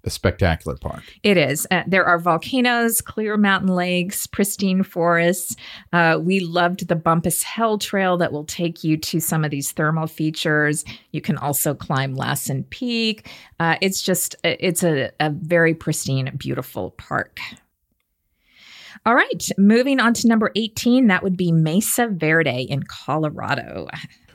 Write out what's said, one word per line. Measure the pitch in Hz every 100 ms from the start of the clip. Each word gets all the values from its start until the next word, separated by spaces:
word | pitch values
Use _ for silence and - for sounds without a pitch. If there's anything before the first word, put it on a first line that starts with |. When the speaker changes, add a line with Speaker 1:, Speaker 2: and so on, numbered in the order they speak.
Speaker 1:
a | 98
spectacular | - 95 - 92 80 -
park. | 67 - - - -
Speaker 2:
It | 208 180
is. | 135 147 -
Uh, | 180
there | - 190
are | 175 170
volcanoes, | 175 160 - 262 247 240 233 226
clear | - - 214 214
mountain | 202 190 190
lakes, | 180 180 180 180 -
pristine | - - 196 - 196 185
forests. | 185 175 170 170 170 190 - - - - -
Uh, | 175 165 160
we | 170 190
loved | 170 175 175 185 180
the |
Bumpus | 170 165 165 170 -
Hell | - - 226 214
Trail | - 196 185 175
that | 165
will | 147
take | 151 - 170 165
you | 160 156
to | - 165
some | - 160
of | 151
these | 143 139
thermal | - 151 160 160
features. | - 156 156 165 151 147 156 - - _
You | 151
can | - 143
also | - - 156
climb | 135 - 135 135
Lassen | 131 131 139 - 135 131
Peak. | - 247 233 220 214 - - - -
Uh, | 165 -
it's | 190 190
just, | - 180 - -
it's | 170 - 185 170
a, | 175 143 120 -
a | 151
very | 160 156 170 165
pristine, | 165 - 156 - 135 131 135
beautiful | 135 131 123 - 92 -
park. | - 135 - - - - _ _ _ _ _ _ _ _ _ _ - - - -
All | 220
right, | 262 494 - - -
moving | 202 233 262 269
on | 233
to | 226 233
number | 226 214
eighteen, | 202 226 - 240 254 233
that | 180
would | 196 180
be | 175
Mesa | 165 156 185 - - 233
Verde | 175 156 160 151 127
in | 127 135
Colorado. | - - - 156 151 - 104 - - 90 - - - _ _